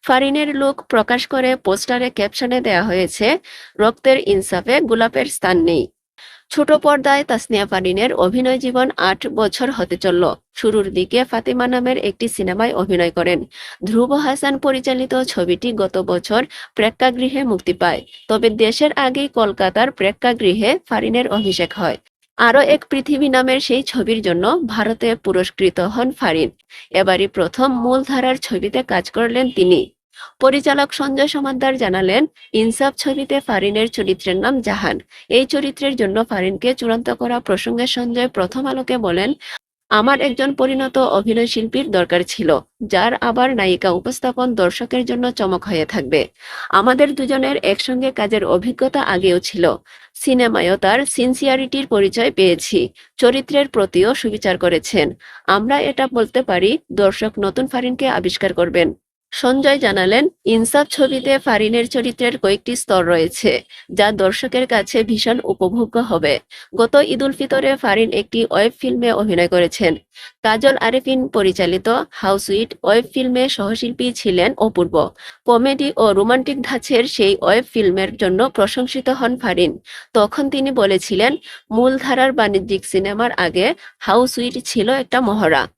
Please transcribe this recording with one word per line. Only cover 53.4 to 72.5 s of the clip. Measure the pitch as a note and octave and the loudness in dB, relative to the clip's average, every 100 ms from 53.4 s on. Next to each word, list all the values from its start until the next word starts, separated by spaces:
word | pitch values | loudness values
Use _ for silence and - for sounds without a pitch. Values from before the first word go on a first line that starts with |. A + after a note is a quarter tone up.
| C4 C#4+ C#4 | 0 0 0
প্রতিও | A#3 G3 F3 G3+ | 0 0 2 2
সুবিচার | C4+ A#3 G#3+ G3+ F3+ | 0 -4 -4 -2 0
করেছেন। | F3+ E3+ - G3 D3 - - - - | 0 0 0 0 0 -2 -20 -12 -2
আমরা | G3 A3 C#4+ | 0 2 0
এটা | D4 C#4 C4+ | 0 -2 -2
বলতে | A#3+ G#3+ B3+ | 0 0 -2
পারি, | B3+ F3+ F#3+ D4+ _ | 0 0 2 0 _
দর্শক | F3+ G3 G3 G#3+ G#3+ | 0 0 0 -6 -2
নতুন | G3 F#3+ C4 | -4 -2 -4
ফারিনকে | C4 B3 B3+ C4+ | -4 -4 -2 -2
আবিষ্কার | - F3+ - F#3+ | 0 -2 -2 -4
করবেন।" | F3+ F3 F3 E3 - _ _ _ | 0 0 2 0 -2 _ _ _
সঞ্জয় | - B3+ C4 C#4 C#4 | -4 0 2 2 2
জানালেন, | A#3+ F#3+ F#3 A3+ D4+ _ G3 | 2 2 2 2 0 _ 0
ইনসাফ | A3+ A3+ C#4+ D4 | 0 2 0 0
ছবিতে | - C4 C4 C4 C4+ | 0 0 0 0 0
ফারিনের | C#4+ G#3 G#3+ A#3 A#3+ | 2 0 2 0 0
চরিত্রের | C4 A#3+ A#3 B3 C3+ | -2 -4 -2 -2 0
কয়েকটি | F#3+ G3 - B3 | 0 0 -2 -8
স্তর | - F#3+ E3+ | 0 2 4
রয়েছে, | E3+ E3 - G#3 B2+ - - - | 2 0 0 0 0 -4 -20 -10
যা | F3+ G#3 | 2 2
দর্শকের | G#3 F#3+ - C4 B3 B3+ | 4 0 0 -4 -2 0
কাছে | A3+ G3 B3 | 0 0 0
ভীষণ | A3 G#3+ A3+ A#3+ | 0 0 0 -2
উপভোগ্য | - F#3+ F3+ A3+ A3+ A#3 | -2 -2 0 0 -2 -2
হবে। | A#3+ E3 D3+ C#3 _ - - - | 0 0 0 0 _ -20 -12 0
গত | A3+ C#4+ | 4 4
ঈদ | D4 B3 | 2 0
উল | C#4 | -2
ফিতরে | C4+ C4+ C4+ C4+ C4+ | -2 -2 0 0 0
ফারিন | A#3 G3 A3+ | 0 2 0
একটি | - G#3+ A3+ A3+ | -2 -2 -2 0
ওয়েব | - A3 - | 2 0 0
ফিল্মে | C4 B3 A#3+ | -4 0 0
অভিনয় | - G#3+ F#3 F3 | 0 0 2 2
করেছেন। | F3+ E3+ - F#3+ D#3 _ - - _ | 2 2 2 0 0 _ -20 -20 _
কাজল | A3 A3 C4+ C4 | 0 4 2 2
আরেফিন | A3+ B3+ C4 C4 B3+ | 0 0 0 -2 0
পরিচালিত | A3+ F#3+ F#3 F3 F#3 G3+ A#3+ - | 0 0 2 0 0 0 -2 -2
হাউসউইট | - G3 G3 - | -4 0 0 0